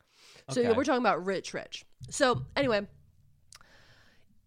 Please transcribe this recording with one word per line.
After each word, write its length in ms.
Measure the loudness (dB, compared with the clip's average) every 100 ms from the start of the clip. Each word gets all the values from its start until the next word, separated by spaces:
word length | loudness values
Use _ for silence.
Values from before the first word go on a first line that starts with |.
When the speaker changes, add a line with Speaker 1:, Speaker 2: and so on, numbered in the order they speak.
| _ _ -20 -20 -6
Speaker 1:
So, 120 | 0
yeah, 80 | 2
Speaker 2:
Okay. 80 | 2
Speaker 1:
we're 60 | 2
talking 160 | 2
about 240 | 2 2 0
rich, 280 | -4 -4
rich. 320 | -10 -10 -14 -18 -20 -12
So, 360 | 0 2 2 -2 -2
anyway, 320 | 0 0 -2 -14 -20 _ -20 _ _ -20 -20 -20 -20 -20 -20 -20 _ -20